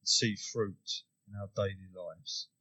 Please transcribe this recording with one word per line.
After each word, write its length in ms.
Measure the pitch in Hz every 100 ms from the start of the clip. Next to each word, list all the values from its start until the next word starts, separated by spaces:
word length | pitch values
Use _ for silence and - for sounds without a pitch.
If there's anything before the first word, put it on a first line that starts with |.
and 80 | -
see 260 | - 117 101
fruit 680 | - 120 104 - - - - _ -
in 100 | 101
our 140 | 98 -
daily 320 | 101 98 92 92
lives. 540 | 87 80 - - - _